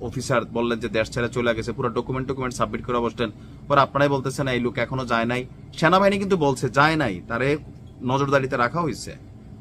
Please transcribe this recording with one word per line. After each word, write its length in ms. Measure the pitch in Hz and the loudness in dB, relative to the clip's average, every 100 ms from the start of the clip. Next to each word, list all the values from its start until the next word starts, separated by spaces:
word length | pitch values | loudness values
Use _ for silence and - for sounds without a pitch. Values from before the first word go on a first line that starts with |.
অফিসার 440 | 120 123 120 127 107 | -8 -6 0 0 0
বললেন 340 | 117 120 113 | -2 0 -2
যে 100 | 113 | -2
দেশ 220 | 110 110 | -2 -2
ছেড়ে 180 | 127 117 | -2 -2
চলে 260 | 123 120 113 | 0 0 0
গেছে, 160 | 117 | -4
পুরো 180 | 110 120 | -4 -2
ডকুমেন্ট, 400 | 120 117 131 131 | -2 -4 -4 -4
ডকুমেন্ট 260 | 135 127 120 | -4 -6 -2
সাবমিট 300 | 110 113 - | -2 -2 -2
করে 140 | 120 | -2
বসলেন, 320 | 117 110 113 - - - - | -2 -2 -4 -6 -18 -16 2
পরে 140 | 139 | 4
আপনারাই 280 | 131 139 143 | 4 4 2
বলতেছেন 380 | 139 135 143 135 | 2 -2 -2 -2
এই 120 | 123 | 0
লোক 180 | 120 127 | 0 -2
এখনো 280 | 117 131 123 | -2 -2 0
যায় 200 | 117 117 | 0 2
নাই। 200 | 123 131 - - | -2 -4 -14 -16
সেনাবাহিনী 440 | - 160 190 196 202 | 0 4 6 6 2
কিন্তু 200 | 196 185 | 0 2
বলছে 320 | 143 127 131 | 2 2 0
যায় 260 | 135 151 156 | 4 4 4
নাই, 260 | 127 90 - | 0 -4 -6
তারে 300 | 117 135 151 - - - - | -2 0 0 -4 -18 -20 -8
নজরদারিতে 560 | 123 135 139 139 131 131 | -2 0 4 2 2 0
রাখা 240 | 120 165 | 0 0
হয়েছে। 340 | 160 95 - - - - - - | -2 -4 -10 -14 -18 -20 -20 -18